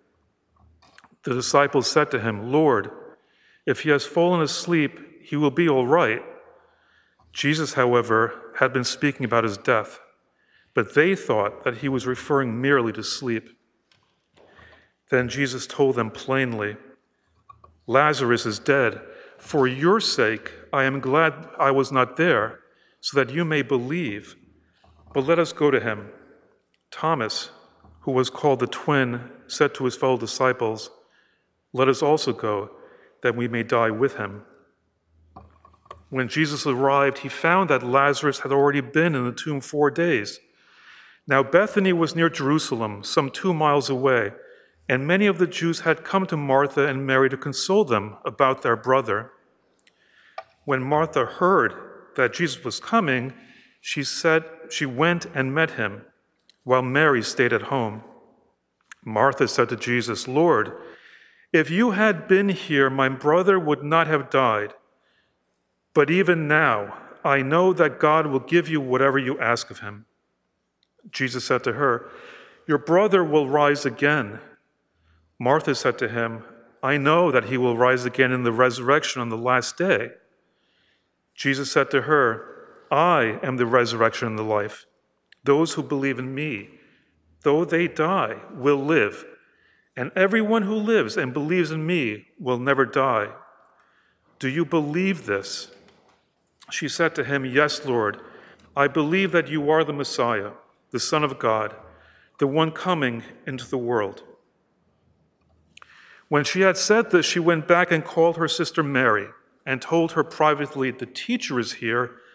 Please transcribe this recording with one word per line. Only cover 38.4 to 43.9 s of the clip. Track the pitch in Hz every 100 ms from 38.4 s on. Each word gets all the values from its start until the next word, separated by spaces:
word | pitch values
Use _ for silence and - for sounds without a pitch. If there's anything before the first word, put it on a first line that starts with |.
had | 135
already | 139 143 143
been | 123 156 170
in | 139
the | 123
tomb | 120 160 139
four | - 151 143
days. | 131 170 127 101 - _ _ _ _ - - - _ -
Now | 135
Bethany | 131 175 208 208 190
was | 175 160 165
near | 165
Jerusalem, | 160 139 151 - 120 110 101
some | - - 135
two | - 190
miles | 160 151 143 131